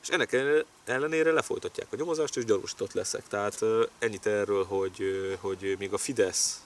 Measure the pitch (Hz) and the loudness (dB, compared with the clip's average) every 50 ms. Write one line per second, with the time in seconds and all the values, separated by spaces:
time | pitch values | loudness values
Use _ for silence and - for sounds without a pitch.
0 | - - 147 180 123 - - 127 135 143 147 156 156 - - - - - 123 127 | -4 0 2 2 2 4 4 2 4 4 4 2 2 0 -10 -20 -6 -2 -2 0
1 | 143 156 160 160 160 160 160 151 - - - - - 90 - - - - - 110 | 0 0 2 4 4 4 4 4 2 0 -4 -6 -6 -6 -8 -8 -8 -8 -6 -6
2 | 156 175 165 156 156 139 - 135 120 113 107 98 - - - - 107 98 - 95 | -2 -2 0 0 0 -2 0 -4 2 2 2 2 2 -4 -6 -6 -6 -4 -4 -4
3 | 92 - - - - - - 101 101 104 - - - 110 110 113 117 - - - | -4 -4 -6 -6 -6 -4 -4 -2 -2 -2 -2 0 0 2 4 4 2 0 0 -2
4 | - 113 107 95 - 110 104 104 101 98 101 98 95 92 98 98 95 95 92 - | -2 -2 -2 0 0 0 2 2 2 2 2 2 2 2 0 0 0 -2 -2 -2
5 | 98 95 95 95 95 95 98 92 - 98 95 92 98 98 95 95 98 95 95 - | -2 -2 -2 -2 -2 -4 -6 -4 -4 -4 -4 -4 -2 -4 -2 -2 -2 -4 -2 -2
6 | - - 135 110 101 92 - - - - - - - | -2 -2 2 2 2 2 2 0 -2 -2 -2 -6 -12